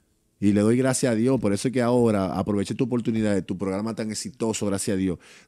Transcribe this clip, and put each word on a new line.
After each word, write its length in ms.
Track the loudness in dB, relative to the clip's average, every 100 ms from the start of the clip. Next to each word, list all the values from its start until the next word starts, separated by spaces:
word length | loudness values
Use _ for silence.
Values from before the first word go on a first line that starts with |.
| _ _ _ -2
Y 120 | 2
le 80 | 4
doy 160 | 4 4
gracias 340 | 2 2 0
a 40 | 2
Dios. 220 | 2 2
Por 100 | 0
eso 160 | 0 -2
es 60 |
que 80 | 0
ahora 560 | 2 4 4 2 0 -2
aproveché 360 | -2 -2 -2
tu 120 | -2 -2
oportunidad 480 | -2 -2 0 0
de 80 | 0
tu 160 | -2 -6
programa 360 | -4 -4 -4
tan 160 | -6 -8
exitoso, 560 | -8 -10 -6 -4 -2 -2
gracias 280 | -4 -2 -2
a 20 |
Dios. 220 | -2 -4 -10 -20